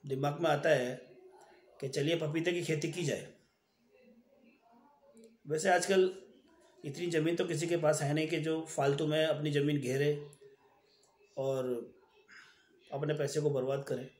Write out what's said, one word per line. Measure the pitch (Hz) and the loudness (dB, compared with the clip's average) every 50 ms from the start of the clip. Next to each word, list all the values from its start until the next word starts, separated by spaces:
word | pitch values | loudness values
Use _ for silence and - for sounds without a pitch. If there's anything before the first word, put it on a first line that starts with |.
| - | -6
दिमाग | 139 135 135 139 143 147 165 | -6 -4 -2 -2 -2 -2 0
में | 170 160 | 0 2
आता | 147 143 147 165 | 2 2 4 4
है | 151 131 123 123 135 - - - - - - - - - - - - - _ - - - | 4 4 2 -2 -6 -8 -12 -20 -20 -20 -20 -20 -20 -20 -20 -20 -20 -20 _ -20 -14 -10
कि | - 135 | -10 -6
चलिए | - 147 139 151 170 | -4 -2 0 0 0
पपीते | 165 160 151 147 165 160 180 | 0 -2 -2 -2 -2 -2 -2
की | 175 175 151 | -2 -2 -2
खेती | - 160 151 151 160 | -2 -2 -2 -2 -4
की | 147 180 170 | -4 -4 -4
जाए, | 139 110 - - - - _ _ _ _ _ _ _ _ _ _ _ _ 508 508 - - 466 _ _ 554 _ _ - _ _ _ _ - - _ - _ _ _ - - - - - _ _ _ 147 | -2 -4 -4 -6 -12 -18 _ _ _ _ _ _ _ _ _ _ _ _ -20 -20 -20 -20 _ _ _ _ _ _ -20 _ _ _ _ -20 -20 _ -20 _ _ _ -20 -20 -20 -20 -20 _ _ _ -4
वैसे | 151 156 185 196 | -4 0 4 4
आजकल | 180 180 175 - 196 190 185 185 - - - - - - _ _ _ _ _ - _ - - | 4 4 4 4 4 4 4 4 2 -6 -16 -20 -20 -20 _ _ _ _ _ -20 _ -12 -10
इतनी | 151 131 160 175 175 | -10 -6 -4 -4 0
ज़मीन | 160 160 151 160 170 | 0 2 2 2 0
तो | 170 185 | 0 0
किसी | 175 165 147 170 170 | -2 -2 -2 0 0
के | 175 165 | 0 2
पास | 151 151 151 - | 4 2 2 4
है | 147 143 147 | 2 0 2
नहीं | 156 156 156 | 0 0 0
कि | 170 165 | -2 -2
जो | 151 160 160 160 160 | 0 -2 -2 -2 -4
फालतू | - - - 139 139 143 147 160 151 | -6 -2 0 2 2 2 2 0 2
में | 151 156 156 | 2 2 2
अपनी | 160 147 143 147 151 | 2 2 0 -2 0
ज़मीन | 143 143 143 147 151 139 | 2 2 2 2 0 0
घेरे | 127 120 131 139 143 147 147 147 - - - _ - - - _ _ _ _ _ _ _ _ _ _ _ _ _ _ _ _ - | 0 -2 0 2 2 2 0 0 -4 -14 -18 _ -20 -20 -20 _ _ _ _ _ _ _ _ _ _ _ _ _ _ _ _ -4
और | 135 135 135 131 127 127 123 120 110 - - _ _ _ _ - _ _ - - - - _ _ _ _ _ _ _ - | -2 -2 -2 -2 -2 -2 -2 -4 -6 -10 -16 _ _ _ _ -20 _ _ -20 -20 -20 -20 _ _ _ _ _ _ _ -12
अपने | - 139 151 147 151 | -8 -4 -2 -2 -2
पैसे | 151 147 139 - 156 | -2 -2 -2 -2 0
को | 147 151 | 0 2
बर्बाद | 139 131 127 131 139 139 139 | 2 2 0 0 -2 -2 -2
करे। | - 131 123 127 127 _ _ | -4 -6 -6 -6 -12 _ _